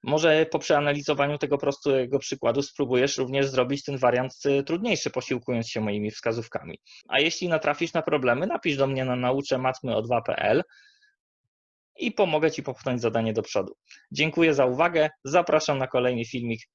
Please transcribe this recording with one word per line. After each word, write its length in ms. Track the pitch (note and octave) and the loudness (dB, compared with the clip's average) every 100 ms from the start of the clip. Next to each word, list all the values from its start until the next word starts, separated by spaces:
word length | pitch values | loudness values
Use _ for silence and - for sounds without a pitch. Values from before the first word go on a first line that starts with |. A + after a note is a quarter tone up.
Może 420 | - D3+ E3 D#3 D#3+ | 0 2 4 4 2
po 140 | D#3 | -2
przeanalizowaniu 760 | - D3+ D3 C#3+ C#3+ C#3+ C#3+ D3 | 2 2 2 -2 -2 0 0 0
tego 200 | D#3 C#3+ | -2 0
prostego 640 | C#3+ C#3 D3 C3+ B2 C3+ | 0 -2 0 2 2 -2
przykładu 420 | - C3+ - A#2+ | -4 -2 0 0
spróbujesz 560 | C#3+ - C3+ B2 C3+ - | -2 -4 0 2 2 0
również 300 | B2+ C#3 C#3 | -2 0 0
zrobić 360 | C3 B2 C#3 | 0 0 -2
ten 140 | - C3+ | -4 0
wariant, 360 | B2 B2 G#2+ - C#3+ | 2 2 -2 -4 0
y, 180 | C#3 | 0
trudniejszy, 460 | C#3 E3+ A3+ F3+ C#3 | 0 -4 -2 -2 -2
posiłkując 600 | - - B2+ A2+ A#2+ A2+ | -6 -4 -6 -2 -4 -4
się 120 | - | -4
moimi 300 | G#2+ G#2 G#2 | -4 -2 -4
wskazówkami. 680 | - A#2 A2+ A2+ - - - _ - - | -4 -4 -4 -6 -8 -10 -16 _ -20 -4
A 100 | C#3 | 0
jeśli 280 | D#3 - F3+ | 0 0 -2
natrafisz 460 | D#3+ D#3 D3 E3 | 0 0 -2 -2
na 80 | E3+ | -2
problemy, 460 | D#3+ D#3 B2+ A#2+ F#3+ | 0 0 2 0 -2
napisz 300 | - F3 C#3+ | -4 -4 0
do 100 | C#3 | 0
mnie 180 | C3+ C3 | 0 -2
na 100 | B2 | 0
nauczę 420 | B2 C3+ C#3 C3 | 0 0 0 0
matmy 380 | C3 C3 C3 G#2+ | 0 -2 -2 -2
o 60 | |
dwa 200 | A2+ A#2+ | 0 -2
p 140 | A2+ - | 0 -2
l 280 | - B2+ F3+ _ _ _ _ _ _ _ _ _ _ _ _ _ | 2 2 0 _ _ _ _ _ _ _ _ _ _ _ _ _
i 140 | A#3+ | -6
pomogę 400 | - F#3+ D#3 D#3 | 0 2 4 2
Ci 120 | D3+ | 0
popchnąć 380 | C#3+ B2+ - B2 | -8 -6 -4 0
zadanie 320 | A#2 G#2+ A2+ | 0 2 0
do 80 | A2 | -2
przodu. 340 | G#2 G#2+ - - _ - _ | -2 -2 -4 -10 _ -20 _
Dziękuję 420 | - D#3 D#3 E3 | 0 0 4 4
za 120 | C#3+ B2+ | 4 2
uwagę, 440 | B2+ F3 E3+ D3+ - | 4 0 2 0 -2
zapraszam 540 | C3+ E3 E3 D3+ - C#3 | 0 0 4 2 2 -2
na 100 | C3 | 0
kolejny 380 | C3 B2 B2 A#2 | 0 0 -2 -4
filmik 360 | B2+ A#2+ A2+ - | -6 -6 -8 -10